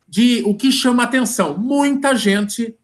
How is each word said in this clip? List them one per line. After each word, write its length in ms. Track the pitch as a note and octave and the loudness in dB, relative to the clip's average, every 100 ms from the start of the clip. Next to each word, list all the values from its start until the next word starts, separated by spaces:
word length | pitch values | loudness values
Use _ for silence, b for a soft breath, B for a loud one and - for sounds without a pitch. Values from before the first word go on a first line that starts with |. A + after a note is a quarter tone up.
| _ | _
de, 340 | E3+ B3 A#3+ | 0 2 2
o 120 | G#3 G#3 | 0 0
que 160 | C4+ | 0
chama 320 | C4 B3+ B3 | 0 2 2
atenção? 520 | A#3+ C4 A#3+ - E3+ D3+ | 2 0 -2 -2 -2 -2
Muita 600 | A#3+ C#4+ C#4+ C#4 C#4 B3+ | -2 0 0 0 0 0
gente, 580 | G3+ G3+ G#3 - A3+ - | 0 0 -2 -6 -8 -10